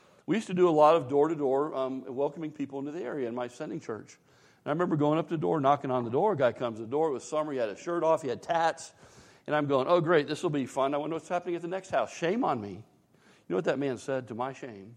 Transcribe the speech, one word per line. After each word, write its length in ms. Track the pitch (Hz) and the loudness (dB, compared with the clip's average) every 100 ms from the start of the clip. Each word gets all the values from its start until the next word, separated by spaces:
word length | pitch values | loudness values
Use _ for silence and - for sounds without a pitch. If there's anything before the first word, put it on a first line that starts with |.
| _ _ - | _ _ -2
We 80 | 208 | -2
used 120 | 220 | 0
to 60 | |
do 160 | 185 180 | 4 6
a 20 | |
lot 240 | 151 151 165 | 8 8 8
of 140 | 131 | 4
door-to-door, 640 | 143 156 156 139 135 156 | 2 2 2 2 2 0
um, 300 | 131 131 131 - | -2 -4 -6 -8
welcoming 440 | 123 147 170 156 | -4 -4 -4 -10
people 260 | - 131 139 | -8 -8 -8
into 120 | 143 | -8
the 120 | 147 | -8
area 240 | 233 156 117 | -6 -4 -4
in 60 | |
my 140 | 123 120 | -4 -8
sending 320 | - 156 160 | -10 -10 -8
church. 380 | - 107 - - _ _ _ _ | -8 -10 -12 -20 _ _ _ _
And 40 | 135 | -4
I 20 | |
remember 280 | 156 175 156 | 0 0 2
going 200 | 147 156 | 2 2
up 120 | 160 | 0
to 40 | |
the 80 | 165 | -2
door, 180 | 175 165 | 0 2
knocking 300 | 135 143 139 | 4 2 0
on 160 | 127 117 | -2 0
the 60 | |
door. 220 | 127 214 | 0 0
A 40 | 170 | 2
guy 140 | 123 | 2
comes 260 | 113 120 110 | 2 -4 -6
to 60 | |
the 80 | 113 | -4
door. 180 | 143 160 | 0 0
It 40 | |
was 100 | 123 | -2
summer. 280 | - 156 151 | -4 -4 -2
He 60 | 131 | -2
had 120 | 110 | -4
a 80 | 92 | -4
shirt 260 | 170 170 | -6 0
off. 180 | 160 156 | 2 2
He 80 | 131 | 0
had 140 | 113 | -4
tats. 500 | - 165 165 - - - - - - - - | -2 2 2 -2 -10 -20 -20 -20 -20 -14 -2
And 80 | |
I'm 120 | 151 143 | 0 2
going, 220 | 139 135 | 2 4
"Oh, 100 | 175 | 4
great. 280 | 156 165 135 | 6 4 2
This 120 | 147 | -2
will 80 | 180 | -2
be 140 | 147 123 | -2 -2
fun. 280 | 139 135 | 0 0
I 40 | 143 | 0
wonder 200 | 151 160 | -4 -6
what's 100 | - | -4
happening 280 | 175 180 170 | -4 -4 -6
at 60 | |
the 60 | 170 | -6
next 220 | 190 - | -8 -2
house. 260 | 143 107 - | -2 -2 -2
Shame 300 | 170 226 175 | -2 0 0
on 160 | 127 | -2
me." 80 | 104 | -6
You 140 | 113 - _ _ _ _ _ - | -12 -16 _ _ _ _ _ -4
know 60 | 180 | -2
what 80 | 175 | 0
that 120 | 135 | 0
man 200 | 139 113 | -2 -4
said 320 | - 135 120 | -4 -6 -6
to 60 | 113 | -6
my 180 | 131 | -8
shame? 420 | 131 131 101 98 | -8 -14 -14 -18